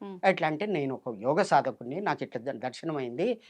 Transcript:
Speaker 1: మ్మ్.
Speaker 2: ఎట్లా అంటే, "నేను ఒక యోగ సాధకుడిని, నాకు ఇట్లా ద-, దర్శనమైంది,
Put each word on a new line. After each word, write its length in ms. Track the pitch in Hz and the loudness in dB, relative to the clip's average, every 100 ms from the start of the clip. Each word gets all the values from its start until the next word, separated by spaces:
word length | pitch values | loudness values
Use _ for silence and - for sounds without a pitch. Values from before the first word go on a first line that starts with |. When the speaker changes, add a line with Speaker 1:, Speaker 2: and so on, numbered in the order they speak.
Speaker 1:
మ్మ్. 180 | 202 185 | -12 0
Speaker 2:
ఎట్లా 240 | 196 175 160 | 2 4 0
అంటే, 180 | 151 214 | 0 0
"నేను 340 | 165 139 120 127 | 0 0 -2 -6
ఒక 120 | 104 | -2
యోగ 240 | 120 165 | 2 4
సాధకుడిని, 580 | 190 147 127 110 120 160 | 6 6 4 -4 -6 -4
నాకు 220 | 190 - | -2 -2
ఇట్లా 300 | 120 120 127 | -4 -6 -6
ద-, 40 | 120 | -6
దర్శనమైంది, 840 | 127 - 165 156 120 120 220 220 | -8 -6 -4 -4 -4 -2 -2 -2